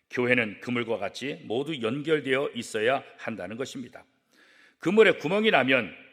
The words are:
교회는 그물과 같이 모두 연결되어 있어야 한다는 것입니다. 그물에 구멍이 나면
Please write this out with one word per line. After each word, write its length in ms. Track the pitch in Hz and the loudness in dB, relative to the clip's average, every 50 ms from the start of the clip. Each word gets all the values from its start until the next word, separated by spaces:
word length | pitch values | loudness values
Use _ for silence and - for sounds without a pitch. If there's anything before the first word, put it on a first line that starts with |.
| _ _ | _ _
교회는 500 | - - 123 120 123 123 117 107 95 - | -4 -2 2 4 4 2 2 -2 -6 -10
그물과 380 | - - 123 120 120 110 113 98 | -6 -4 -4 -2 -2 -2 -4 -4
같이 420 | 98 95 - - 131 139 151 170 151 | -4 -6 -8 -8 -10 -10 -10 -10 -8
모두 360 | - 104 120 139 - 165 127 113 | -6 -4 -4 -4 -4 -6 -4 -4
연결되어 680 | 110 123 147 143 156 160 151 135 131 131 131 143 - - | -4 -4 -4 -2 0 0 0 0 0 -2 0 -2 -4 -6
있어야 480 | 120 113 - - 110 107 117 135 135 - - - - | -8 -10 -6 -4 0 0 0 0 0 -4 -10 -20 -12
한다는 380 | - - 117 98 90 92 113 | -10 -10 -8 -8 -10 -12 -8
것입니다. 480 | 117 135 123 - 147 120 - - - - _ _ _ _ _ _ _ _ _ _ _ _ _ _ _ | -8 -10 -10 -10 -14 -14 -14 -18 -20 -20 _ _ _ _ _ _ _ _ _ _ _ _ _ _ _
그물에 340 | - 160 202 220 220 196 160 | -4 2 6 8 8 8 6
구멍이 380 | - - 147 185 208 220 220 | 4 0 0 0 2 2 4
나면 440 | 190 151 127 127 135 127 113 92 - - - - | 4 4 4 4 2 2 2 -2 -10 -18 -20 -20